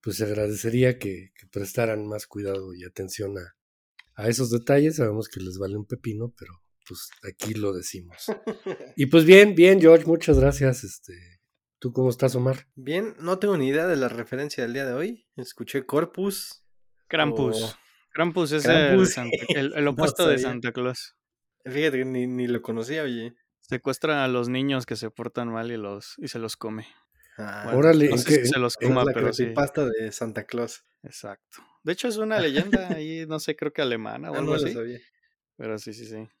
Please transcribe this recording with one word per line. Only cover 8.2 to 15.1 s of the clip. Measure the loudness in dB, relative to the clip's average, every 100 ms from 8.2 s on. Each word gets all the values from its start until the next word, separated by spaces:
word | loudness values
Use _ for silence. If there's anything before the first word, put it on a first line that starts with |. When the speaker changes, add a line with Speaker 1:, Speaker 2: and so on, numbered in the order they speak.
| -10
Speaker 2:
<laughs> | -8 -8 -10 -10 -12 -14 -2
Speaker 1:
Y, | 6
pues, | 8 12
bien, | 12 10 8
bien, | 8 10
George, | 10 10 8
muchas | 0 4 6
gracias. | 6 4 0 0
Este, | -8 -18 -20 -20 -20 _ _ _ _ _
¿tú | -6
cómo | 0 0
estás, | 4 2 2
Omar? | 0 -2 -8 -16
Speaker 2:
Bien, | -6 -4 -4 -6
no | -4 0
tengo | 2 2
ni | 2
idea | 0 0
de | 0
la | 0
referencia | -4 -8 -6 -6 -6
del | -6
día | -4 -6
de |
hoy. | -4 -6